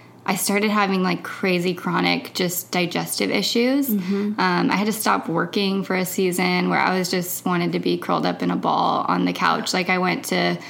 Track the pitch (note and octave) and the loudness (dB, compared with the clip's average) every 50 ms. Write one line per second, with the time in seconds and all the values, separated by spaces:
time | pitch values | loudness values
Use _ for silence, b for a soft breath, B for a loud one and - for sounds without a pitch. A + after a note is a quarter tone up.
0 | B B B B - - F#3 F3 - - G3+ G3+ G#3 A3 G#3 G#3+ G3+ F#3+ G3 F#3 | B B B B -4 -4 -2 -2 0 0 0 2 2 2 2 2 2 2 2 2
1 | F#3 F#3 F3 E3 - - - - - F#3+ F3+ F3 F3 F#3 E3+ - - F3+ F3 F3 | 2 0 0 -2 -4 -10 -8 -2 0 0 2 2 0 -2 -2 -2 -4 -2 0 2
2 | F3 F3 F3 - - - - - F#3 F3 F3+ - - - - F3+ F3 E3+ - E3+ | 2 2 0 0 -4 -6 -4 -2 -2 -2 -2 -4 -6 -4 -2 -2 0 0 -2 -4
3 | D#3+ E3 - - G3+ F#3+ - G3+ F#3+ - - A#3 A#3+ B3+ C4+ C#4+ C4+ B3+ G#3+ G3+ | -4 -4 -4 -2 -2 0 0 0 0 0 0 2 2 2 2 0 0 0 0 -2
4 | F3 F#3 G3 G3 G#3 G#3 G#3+ G#3+ F3+ F#3 F3 F3 D3+ C3+ - F#3+ G#3 A3 G3+ G#3+ | 0 0 -2 0 0 -2 0 0 0 2 2 2 2 2 2 0 0 0 -2 0
5 | - G#3+ G3+ F#3 - - E3 E3+ E3+ E3+ - G#3 G3+ F#3+ F#3+ G3 F3 - F#3 F#3 | 0 0 0 0 0 -2 -2 -2 -2 0 -2 0 0 0 0 -2 -2 -2 -2 -2
6 | F#3 F3+ - - F#3+ F3+ F3 F#3 F3+ F3+ F3+ F3+ F3+ F3+ E3+ D3 C3 - F#3 F#3 | -2 -2 0 0 0 0 2 0 0 2 2 2 2 2 2 2 2 2 2 2
7 | F3+ F3+ - F3+ F3 F3+ - - - F#3 F3+ E3+ F3 E3+ E3+ F3+ F3+ F3+ F3+ F3 | 0 0 -2 -2 -2 -4 -6 -4 -2 0 0 2 0 0 -2 0 0 0 0 0
8 | - - F3 E3+ - F3+ F3+ - - F3 F3+ F3+ F3 E3+ - - F3 F3 - - | 0 0 0 0 0 0 -2 -2 -2 -2 -2 0 0 0 2 2 2 2 2 0
9 | - - F3+ F3+ F3+ F3+ F3+ - F#3 E3 E3 D#3+ - - - F#3 F3+ F#3 F#3 F3+ | 0 0 0 2 2 0 0 0 0 2 2 0 0 -2 -2 -2 0 0 0 2
10 | F3+ F3+ F3 - - - F3+ F3+ F3 F3 F3 F3 B B | 2 0 0 -2 -2 -2 0 0 2 0 0 -2 B B